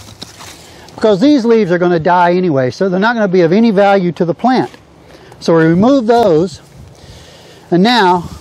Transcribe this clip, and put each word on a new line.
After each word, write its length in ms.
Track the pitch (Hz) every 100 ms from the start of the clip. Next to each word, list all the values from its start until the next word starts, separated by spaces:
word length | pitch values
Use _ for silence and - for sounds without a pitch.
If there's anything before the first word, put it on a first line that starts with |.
| - - - - - - - - -
because 260 | - 220 196
these 240 | 269 294
leaves 280 | 226 226 202
are 80 | 175
gonna 200 | 180 170
die 360 | 160 180 175 180
anyway, 340 | 180 139 127
so 180 | - 190
they're 120 | 180
not 160 | 220 240
gonna 120 | 208
be 140 | 180
of 100 | 165
any 200 | 190 233
value 400 | 196 202 196 175
to 120 | 160
the 100 | 165
plant. 360 | 160 240 247 143 - _ - - - - -
So 180 | - 165
we 60 |
remove 420 | 160 170 220 277 214
those, 560 | 240 220 156 185 - - - - - - - - - - - -
and 100 | 175
now 480 | 208 247 185 180 170 -